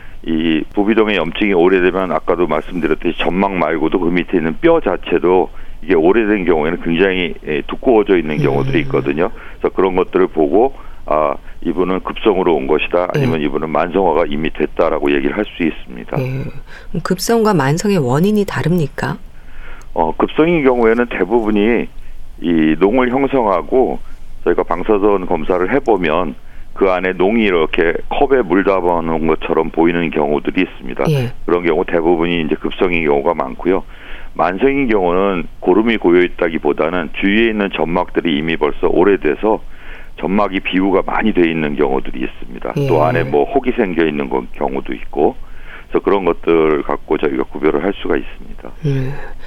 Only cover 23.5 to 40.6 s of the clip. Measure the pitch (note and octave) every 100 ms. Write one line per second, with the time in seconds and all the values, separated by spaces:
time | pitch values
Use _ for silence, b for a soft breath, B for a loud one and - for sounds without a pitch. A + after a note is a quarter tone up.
23.5 | F2+ - B2+ G2+ B1 - b - - -
24.5 | F2 F2 E2+ E2 G#2 G#2 G2 F2 F2 D#2
25.5 | F2+ F2+ C3 C#3 G2 E2 E2 F2 - b
26.5 | b b - G2 F2+ F#2 F#2 F#2 A#2 G#2
27.5 | F2 D#2 - E2 - - - C#3 C3+ F#2+
28.5 | F#2+ F#2+ F#2+ F2 E2+ E2 D#2+ D#2+ D#2 -
29.5 | D#2 D#2+ - E2 E2+ E2 D#2 D2 D2 -
30.5 | F#2 F2+ - C2 B1+ C#2 C#3+ A#2+ - -
31.5 | F2 E2+ D#2+ F#2 E2+ D#2+ E2+ E2+ E2+ D2+
32.5 | D#2 D#2 - F#2+ E2+ D#2 C#2+ D2+ D#2 C2+
33.5 | - F2 F#2+ - B B B B - E2+
34.5 | F#2+ C#3 C#3 C3 G#2 F2 F2+ G2 F2+ D#2
35.5 | - - F#2 A#2 A2 F#2 F2 F2+ - F2
36.5 | D#2+ D2 C#2+ D#2 F2+ D2 - G2 G#2+ A#2
37.5 | G#2+ G2 - D#2 F2+ F2 F#2+ E2 C#2+ D#2+
38.5 | D#2 D2+ - E2+ D#2 G2 G2 D2+ C2+ G#2+
39.5 | G#2 - B B B B - E2 F#2+ G2+
40.5 | F#2